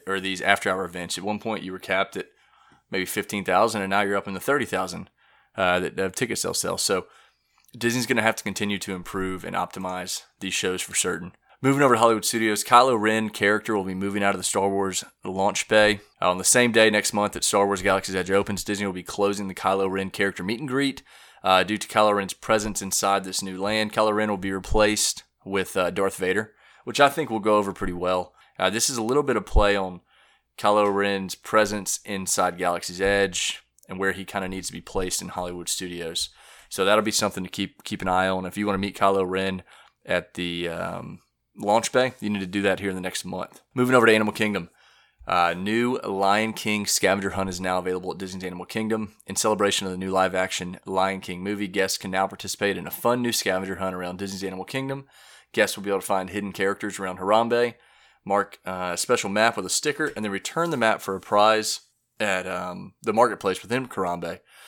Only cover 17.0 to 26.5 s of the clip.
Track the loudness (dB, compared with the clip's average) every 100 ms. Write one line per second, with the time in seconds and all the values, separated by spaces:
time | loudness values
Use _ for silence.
17 | 2 0 -2 -2 0 2 2 2 2 0
18 | 0 -4 2 2 2 -4 -4 -4 -4 -6
19 | -8 0 0 0 -6 -4 0 0 0 -2
20 | -4 -2 -2 -2 -6 -6 -4 -2 -2 -4
21 | -12 -20 -20 _ 2 4 4 -2 0 4
22 | 4 4 0 -6 0 2 0 -4 -4 -2
23 | 2 0 0 -6 -6 -4 -2 0 0 2
24 | 2 2 0 -2 -4 -6 0 4 4 4
25 | 0 -4 -12 _ -4 -2 0 0 0 2
26 | 0 0 0 0 -2